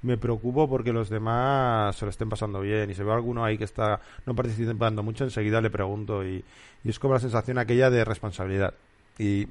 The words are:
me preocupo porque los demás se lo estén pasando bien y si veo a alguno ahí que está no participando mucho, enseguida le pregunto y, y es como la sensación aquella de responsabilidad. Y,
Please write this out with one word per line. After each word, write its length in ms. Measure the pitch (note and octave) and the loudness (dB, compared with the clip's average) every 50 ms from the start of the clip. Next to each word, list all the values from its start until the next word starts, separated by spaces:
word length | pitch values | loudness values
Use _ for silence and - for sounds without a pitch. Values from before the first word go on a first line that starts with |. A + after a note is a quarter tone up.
me 160 | - B2 B2 | -2 -2 0
preocupo 500 | A2 B2 A#2 A#2 G#2+ A#2 B2 B2+ D3 D#3 | 0 0 0 -2 0 -2 0 2 2 2
porque 280 | C3+ C3 B2 A2 B2 A#2 | 2 2 0 0 0 0
los 160 | A#2 A2 G2+ | 0 -2 -2
demás 840 | A2 G#2+ A2 A2+ A#2 A#2+ B2+ C#3 C#3 C3+ B2+ B2 A#2 A2 G#2 G2+ G2 | -4 -4 -2 0 0 0 2 2 2 2 2 2 2 2 2 0 -2
se 100 | - A2 | -4 -6
lo 40 | G2+ | -6
estén 200 | - - B2 G#2+ | -4 -4 -6 -4
pasando 300 | A2 G2+ G#2+ G#2 G2+ F#2+ | -4 -4 -4 -4 -4 -4
bien 280 | G2 G2+ G#2+ G#2+ G#2 G2+ | -2 0 0 0 0 -2
y 40 | F#2 | -4
si 80 | F#2+ | -4
veo 100 | G2+ G#2+ | -2 0
a 40 | A2 | 0
alguno 280 | A#2+ A#2 A#2+ A#2+ A#2 A#2 | 0 0 -2 -2 -2 0
ahí 140 | G#2+ G#2+ G#2 | 0 0 -2
que 60 | A2 | -4
está 360 | - - - A2 G#2+ G#2 - - - - - - | -6 -2 0 0 0 0 -2 -4 -10 -18 -12 -6
no 100 | B2 A#2+ | -4 -2
participando 680 | A#2 B2 A#2+ A2 A2 A#2 A2+ A2+ G#2 A#2 A2 G#2+ G#2 | 0 0 0 0 -2 -2 -2 0 0 0 0 0 -2
mucho, 220 | G#2 A2+ A2 - C#3 | -4 -4 -4 -4 -4
enseguida 360 | B2+ - A#2 G#2+ G#2+ A2 A2+ | -2 -2 -2 0 2 2 2
le 80 | A2+ G#2+ | 2 2
pregunto 560 | - G2+ G2 F#2+ G#2 G#2+ G#2 G#2 G#2+ G2 F#2+ | 0 -2 -2 -2 -4 -6 -6 -4 -4 -4 -4
y, 180 | F#2 F#2+ F2+ - - - - - - - - - | -4 -6 -8 -10 -14 -20 -20 -20 -20 -16 -8 -6
y 40 | A2 | -6
es 100 | G#2+ - | -4 -2
como 140 | - C3+ | 0 2
la 80 | C3+ A#2+ | 2 2
sensación 380 | B2 B2 A2+ A2+ - C3 B2+ B2 | 2 0 0 0 0 0 -2 -2
aquella 320 | A#2 A2 A#2+ B2 C3 B2+ | 0 2 4 6 6 6
de 120 | B2 A#2 | 6 4
responsabilidad. 680 | A2 A2+ G#2+ - - G#2 F2+ - F#2 F#2+ F#2+ G2 G2 - - - _ _ _ _ _ _ - - | 4 4 2 0 0 -6 -4 -4 -2 0 2 2 2 2 0 -4 _ _ _ _ _ _ -6 -2
Y, 300 | A2 G2+ G2+ G2 G#2 - | 0 2 2 2 0 -2